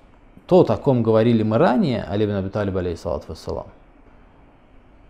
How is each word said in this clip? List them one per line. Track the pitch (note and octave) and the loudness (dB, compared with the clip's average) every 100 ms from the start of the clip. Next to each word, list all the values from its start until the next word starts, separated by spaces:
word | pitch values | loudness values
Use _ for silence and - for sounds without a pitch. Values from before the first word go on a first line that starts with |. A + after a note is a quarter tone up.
| - - - - - | -20 -20 -20 -14 2
тот, | F#3 B2 | 4 4
о | G#2+ | 0
ком | - B2+ | 0 0
говорили | A2 A2 A#2 A#2 | 2 2 4 2
мы | A2 A2 | 2 2
ранее, | F3 B3 F3 A2 | 2 2 0 -2
Али | D2+ G2+ G#2+ | -4 -2 -2
ибн | |
Аби | G2+ F#2+ | -2 -4
Талиб, | G#2+ G2+ F#2 | -4 -4 -4
алейхиссалату | F2+ E2 E2+ C#2+ - | -4 -6 -6 -8 -8
вассалам, | E2 - F2 - - - - - - - _ - _ _ - - - - | -14 -10 -10 -10 -18 -20 -20 -20 -20 -20 _ -20 _ _ -20 -20 -20 -20